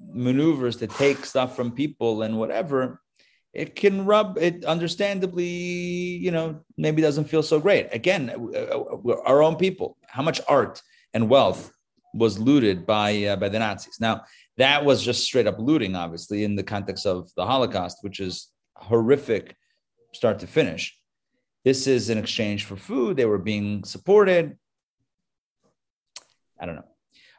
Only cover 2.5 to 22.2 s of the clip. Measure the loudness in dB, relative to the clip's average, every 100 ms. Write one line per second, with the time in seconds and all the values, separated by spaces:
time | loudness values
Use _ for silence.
2.5 | -4 -2 -2 -2 -8 _ _ _ _ _
3.5 | -10 -10 0 0 2 4 4 2 0 0
4.5 | 0 -2 -2 -2 -2 -2 -2 -4 -4 -4
5.5 | -4 -4 -4 -4 -4 -6 -4 -2 -2 -2
6.5 | -8 _ -4 0 2 2 2 0 0 2
7.5 | 2 4 2 2 -4 0 0 -2 -6 -6
8.5 | -6 -4 -4 -4 -6 -2 0 4 6 6
9.5 | 4 -2 -2 -8 -10 _ -4 -2 -2 2
10.5 | 2 2 -4 _ _ _ -2 4 4 4
11.5 | 0 -10 _ _ _ _ 0 0 2 4
12.5 | 4 4 0 0 0 2 0 0 0 -2
13.5 | -2 -2 -4 -10 -4 -2 -2 -6 -20 _
14.5 | 0 2 4 4 2 2 -2 0 0 0
15.5 | 0 0 0 0 -4 -6 -10 -6 -4 -2
16.5 | -2 -4 -6 -6 -4 -2 -2 -6 -6 -2
17.5 | 0 0 -2 -6 -8 -12 -8 -8 -8 -14
18.5 | _ _ _ -2 2 4 2 2 -4 -4
19.5 | -20 _ _ _ _ _ -2 0 0 -2
20.5 | 0 0 -2 -10 _ _ _ _ _ _
21.5 | _ 0 2 2 0 2 -2